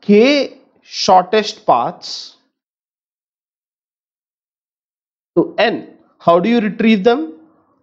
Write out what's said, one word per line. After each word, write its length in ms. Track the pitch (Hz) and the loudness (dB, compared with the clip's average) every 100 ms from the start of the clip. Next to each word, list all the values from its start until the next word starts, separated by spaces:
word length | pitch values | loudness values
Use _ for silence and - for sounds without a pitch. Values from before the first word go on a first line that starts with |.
k 580 | - 208 254 294 - - _ _ | 2 4 4 0 -4 -10 _ _
shortest 840 | _ - - 185 180 214 208 - - | _ -8 2 2 2 -2 -4 -10 -2
paths 680 | 131 139 180 - - - _ _ _ _ _ _ _ _ _ _ _ _ _ _ _ _ _ _ _ _ _ _ _ _ _ _ _ _ _ _ 175 | -2 -2 -8 -16 -18 -18 _ _ _ _ _ _ _ _ _ _ _ _ _ _ _ _ _ _ _ _ _ _ _ _ _ _ _ _ _ _ -4
to 180 | - - | -4 -2
n. 360 | 226 139 - _ _ _ | -2 -2 -12 _ _ _
How 200 | - 175 | 0 2
do 100 | 202 | 2
you 120 | 240 | 0
retrieve 420 | 208 - 226 220 | -2 -2 0 2
them? 320 | 214 254 320 - _ _ _ _ | 2 0 -4 -14 _ _ _ _